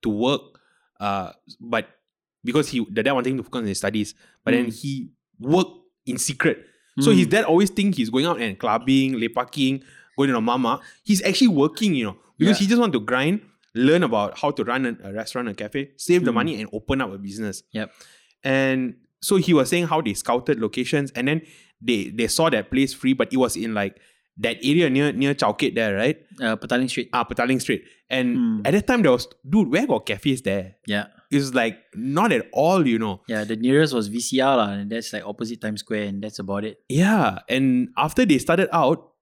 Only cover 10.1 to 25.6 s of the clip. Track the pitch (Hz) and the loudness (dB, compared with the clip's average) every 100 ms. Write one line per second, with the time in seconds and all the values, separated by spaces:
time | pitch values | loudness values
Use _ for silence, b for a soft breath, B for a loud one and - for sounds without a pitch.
10.1 | - 139 120 113 127 120 131 B B - | -2 0 2 0 0 0 -2 B B -2
11.1 | 196 190 185 247 156 151 - 214 147 107 | 0 2 4 4 4 2 2 0 0 -2
12.1 | 92 b _ 165 208 196 240 233 131 104 | -8 b _ 2 4 4 4 2 0 0
13.1 | 127 143 208 - _ _ 113 127 170 123 | 0 0 -2 -6 _ _ 0 4 4 2
14.1 | 110 104 - 147 143 113 123 127 110 98 | 0 -2 -2 -4 -2 -4 -2 -4 -6 -10
15.1 | 104 110 127 120 98 107 139 139 _ - | -10 -8 -8 -8 -8 -8 -8 -8 _ 0
16.1 | 180 147 113 160 120 107 107 - 135 117 | 2 2 0 -2 -4 -8 -10 -4 -4 -4
17.1 | 98 101 101 107 92 _ 110 107 b b | -8 -12 -8 -8 -8 _ -10 -10 b b
18.1 | b b b 139 135 135 131 127 - _ | b b b -2 0 0 0 -4 -8 _
19.1 | _ - 196 175 160 131 175 170 160 127 | _ 0 0 4 4 4 0 0 0 -2
20.1 | 98 - 120 127 127 110 127 127 151 139 | -6 -2 -2 0 -2 -2 -4 -2 -2 -4
21.1 | 123 131 156 b b b b 113 113 95 | -4 -2 -2 b b b b -2 -2 -2
22.1 | 107 113 - 165 117 101 127 135 - 131 | -2 -2 2 2 0 0 0 0 0 0
23.1 | 131 120 131 123 98 113 107 98 - b | 0 0 2 0 0 -4 -2 -4 -6 b
24.1 | b b - 110 104 131 156 160 131 147 | b b -4 -4 -2 2 4 4 4 2
25.1 | 117 139 139 110 107 | 2 0 0 0 0